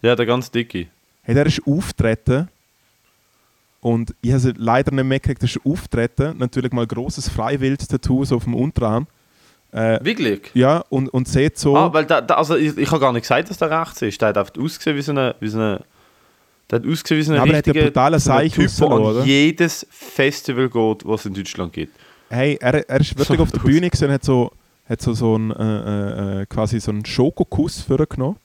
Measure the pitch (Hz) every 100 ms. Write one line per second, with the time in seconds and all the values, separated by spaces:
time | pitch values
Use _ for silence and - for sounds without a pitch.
0 | 117 120 117 123 120 117 117 92 85 _
1 | _ _ - 127 147 - - 147 - -
2 | 117 110 - 127 175 _ _ _ _ _
3 | _ _ _ _ _ _ _ _ 120 117
4 | 117 - 117 131 127 117 113 123 139 135
5 | 131 135 - 135 120 - 131 175 - 117
6 | 117 - 143 165 123 - 127 123 113 -
7 | 131 - - - 113 139 131 139 - 139
8 | - 131 139 127 117 117 135 - 113 113
9 | 156 _ _ _ _ _ _ - 113 113
10 | 143 226 131 101 - 123 127 165 - 135
11 | 135 127 127 135 151 - 147 143 175 156
12 | 156 151 113 - 151 156 151 139 135 156
13 | 131 117 - 131 170 185 165 160 165 -
14 | 107 - 110 101 98 - 147 - - 143
15 | 143 143 127 - 110 110 110 98 - _
16 | _ _ _ _ _ _ _ 120 117 160
17 | - 156 156 147 135 151 147 147 151 147
18 | 135 160 - 131 156 - - - 147 120
19 | 107 110 135 139 151 156 170 - - -
20 | - - 139 143 - 123 131 117 110 107
21 | - 107 107 98 92 - 90 85 78 _
22 | - _ _ 117 139 147 120 147 - 135
23 | - - 139 127 80 - 101 151 180 -
24 | 143 139 - 131 120 _ _ _ _ 113
25 | - 110 117 110 110 - 110 107 110 104
26 | 101 - 98 98 98 - 107 117 107 104
27 | 107 - 135 - - - - - - 131
28 | 156 - 131 202